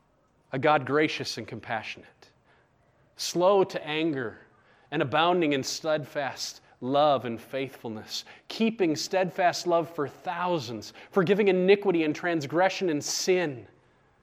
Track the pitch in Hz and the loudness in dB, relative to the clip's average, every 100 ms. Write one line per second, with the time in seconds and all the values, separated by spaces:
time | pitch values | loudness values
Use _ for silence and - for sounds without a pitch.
0 | _ _ _ _ _ 135 151 151 127 143 | _ _ _ _ _ 0 2 2 2 2
1 | 156 - 127 - 104 113 - 113 - - | 2 -2 -8 -8 -10 -12 -8 -8 -8 -14
2 | - _ - _ _ _ _ _ _ _ | -20 _ -20 _ _ _ _ _ _ _
3 | _ - - 170 180 202 190 175 151 151 | _ -10 -6 2 4 6 4 -2 -6 -2
4 | 165 139 113 92 - _ _ _ _ 147 | -2 -2 -6 -10 -20 _ _ _ _ -4
5 | 143 151 170 180 156 147 127 - 160 156 | 0 2 4 4 2 0 -2 -6 -2 -4
6 | 143 147 135 117 - - _ _ 123 139 | -4 -6 -6 -8 -12 -12 _ _ -2 4
7 | 151 135 120 113 - 131 131 - 120 107 | 4 4 0 -8 -8 -8 -8 -10 -12 -12
8 | 98 - - - - - 226 226 175 147 | -10 -12 -12 -20 -12 -2 -2 2 0 0
9 | - 185 185 - 180 - 175 170 165 - | -2 -2 -2 2 0 2 0 0 0 -4
10 | 139 - - 175 180 170 117 113 - - | -6 -6 -8 -4 -2 -2 -4 -10 -12 -18
11 | - - 165 196 202 185 185 202 202 170 | -2 0 4 4 4 4 6 4 4 2
12 | 156 151 180 165 139 151 185 - 190 147 | 0 -2 -2 -2 0 2 2 2 -2 -2
13 | 131 - - 180 165 127 101 _ _ _ | -4 -4 0 2 0 -6 -14 _ _ _
14 | _ _ | _ _